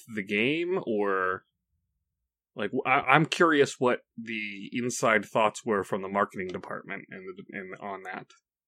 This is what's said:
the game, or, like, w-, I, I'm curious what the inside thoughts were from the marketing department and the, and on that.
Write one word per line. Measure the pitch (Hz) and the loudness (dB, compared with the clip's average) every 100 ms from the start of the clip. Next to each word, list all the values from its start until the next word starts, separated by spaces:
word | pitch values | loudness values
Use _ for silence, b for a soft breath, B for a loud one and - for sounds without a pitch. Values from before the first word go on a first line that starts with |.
| - | -4
the | 107 | -8
game, | 98 104 120 156 175 185 143 | -4 0 0 0 -2 -4 -2
or, | 107 101 95 92 95 _ _ _ _ _ _ _ _ _ _ _ | 0 0 0 0 -2 _ _ _ _ _ _ _ _ _ _ _
like, | - 104 | -8 -6
w-, | 127 - | -2 2
I, | 135 127 | 2 6
I'm | 143 160 | 6 6
curious | - 170 147 131 - | 4 6 6 4 2
what | 123 120 _ - | 0 0 _ -14
the | 113 110 104 98 101 | -8 -8 -8 -10 -8
inside | 123 120 - 123 107 | -4 -4 0 4 4
thoughts | 98 123 107 - | 2 2 2 0
were | 120 104 | -2 0
from | 90 101 | 0 -4
the | 95 | -2
marketing | 101 104 107 92 | 0 0 -2 -8
department | 95 - - - - - | -8 -10 -12 -10 -12 -12
and | 95 92 92 | -16 -14 -16
the, | - 101 | -14 -12
and | 92 98 | -12 -12
on | 101 98 | -10 -10
that. | 92 - - - _ _ | -10 -14 -14 -20 _ _